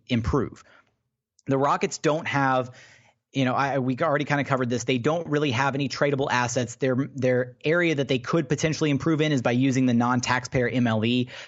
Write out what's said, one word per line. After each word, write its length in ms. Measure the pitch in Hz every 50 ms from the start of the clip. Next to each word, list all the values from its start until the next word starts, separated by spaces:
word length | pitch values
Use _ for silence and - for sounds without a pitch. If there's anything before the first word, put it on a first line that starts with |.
| _
improve. 560 | - 127 117 110 - - 143 104 - - - - _ - - _ _ _ _ _ _ _ _ _ _ _ _ _
The 100 | - 135
Rockets 400 | 135 139 143 170 185 - - -
don't 300 | - - 156 147 160 -
have, 420 | - - 143 139 135 131 131 127 113 - - - - - - _ _ _ _ _ _ -
you 100 | 135 135
know, 120 | 127 120
I, 240 | 120 135 139 131 139
we 180 | 127 131 131
already 280 | 127 165 160 143 147 147
kinda 180 | 139 147 143 135
covered 260 | - 139 127 131 123
this. 140 | 123 120 -
They 160 | - 135 123
don't 260 | 113 147 156 175 165
really 240 | 160 147 147 151 151
have 240 | 113 117 135 139 127
any 160 | 139 143 127
tradable 380 | - - 151 143 139 131 135 -
assets. 460 | 113 123 123 120 - 131 123 113 -
Their, 340 | - - 131 127 120 139 147 -
their 420 | 139 123 127 127 123 127 123 - _ -
area 300 | 147 165 175 175 165 160
that 120 | 139 139
they 120 | - 139 123
could 280 | 127 - - 170 156
potentially 440 | - 151 139 - 160 151 - 160 151
improve 280 | 143 135 - 165 160 143
in 120 | 156 151
is 100 | 147 131
by 120 | 110 123 120
using 340 | 123 131 139 127 135 131
the 80 | 127 120
non-taxpayer 720 | 117 120 120 127 120 123 - 123 127 123 - - 131 120 120
M 160 | - 127 120
L 180 | 120 110 110 107
E 260 | 117 123 127 123 123 - - -